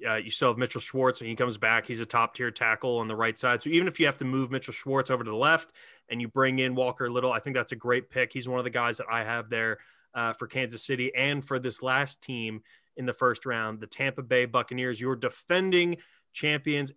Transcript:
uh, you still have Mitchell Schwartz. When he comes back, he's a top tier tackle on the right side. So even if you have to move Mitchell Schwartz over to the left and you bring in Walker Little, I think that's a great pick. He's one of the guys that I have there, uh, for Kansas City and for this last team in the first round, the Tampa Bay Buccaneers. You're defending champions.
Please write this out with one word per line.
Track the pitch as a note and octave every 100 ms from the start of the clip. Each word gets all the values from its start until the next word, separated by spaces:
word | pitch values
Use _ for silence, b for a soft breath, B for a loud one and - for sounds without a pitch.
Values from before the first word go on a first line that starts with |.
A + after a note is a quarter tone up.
| A#2
uh, |
you | A2 G#2+
still | - C3
have | A2+
Mitchell | B2+ A#2+
Schwartz. | - C3 B2+ B2
When | A2+
he |
comes | A2+ B2 G#2
back, | A2+ A2+ -
he's | A2+
a |
top | A#2 A#2 A#2
tier | - A#2+
tackle | - A#2 A2 C3 A#2+
on | A2
the |
right | A2 A2+ A2+
side. | B2+ A#2+
So | D3
even | E3 F3+
if | -
you |
have | D3 C#3
to |
move | C3 C3 B2+
Mitchell | C3 -
Schwartz | - C#3 C3+ B2+
over | B2+
to | A2+
the |
left | G#2+ C#3+ D#3+ - B B B _
and | A#2+
you | A#2
bring | C3+ C3 C3
in | C3
Walker | B2+ B2 B2 B2
Little, | A#2+ B2+
I | A2+
think | C#3+
that's | B2+ A2+
a |
great | A#2 B2 B2 B2+
pick. | C3 B2
He's | C3+ B2
one | B2+
of |
the | B2
guys | A#2+ A#2+ A2+
that | A2+
I | A#2
have | A2 A#2 A2
there, | A#2 A2+ G#2 b b b
uh, | A#2 A#2
for | A2
Kansas | A2+ C3 B2 A#2
City | - B2 B2+
and | B2 C#3 C#3+
for | C3+ C3
this | B2 -
last | B2+ C3 C#3 -
team | - B2 A2 A2 b b b -
in |
the | B2+
first | A#2+ B2+ A2+
round, | C3 A#2 A2 A2
the | G#2+
Tampa | - C3+ C3
Bay | A#2+ B2+
Buccaneers. | B2 B2+ B2 B2+ B2+ A2
You're | B2
defending | B2+ A#2+ - - F3+ F#3+ F3+ F3 E3+ b b _
champions. | - D3+ D3+ D3+ D3 C3+